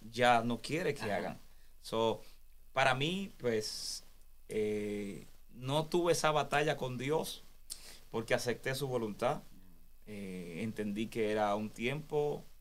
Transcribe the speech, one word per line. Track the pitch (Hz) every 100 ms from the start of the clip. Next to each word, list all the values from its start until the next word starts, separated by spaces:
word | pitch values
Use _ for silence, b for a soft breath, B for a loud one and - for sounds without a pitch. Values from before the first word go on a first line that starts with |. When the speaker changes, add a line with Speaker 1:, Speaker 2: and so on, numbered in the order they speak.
| 110
Speaker 1:
ya | 113 123 120
no | 117 117
quiere | - 151 170
que | -
Speaker 2:
Ajá. | 110 95
Speaker 1:
hagan. | 90 - - b b b
So, | - 113 113 107 B B - - -
para | 131 135
mí, | 131 151 185 196 -
pues, | 123 110 - - - - - - - - -
eh, | 107 107 104 104 104 101 87 - - -
no | - 127 147 156
tuve | 175 170
esa | 160 156
batalla | 151 139 143 151 143
con | 127 123
Dios | 131 156 202 - - - - B B B -
porque | 117 110
acepté | 123 123 110 131 131
su | 139
voluntad. | 123 110 98 120 151 - - - - - - -
Eh, | 104 98 92 87 82
entendí | 113 107 104 101 113
que | 117 107
era | 107 104 104
un | 107
tiempo, | - 117 147 151 151 147 147 - -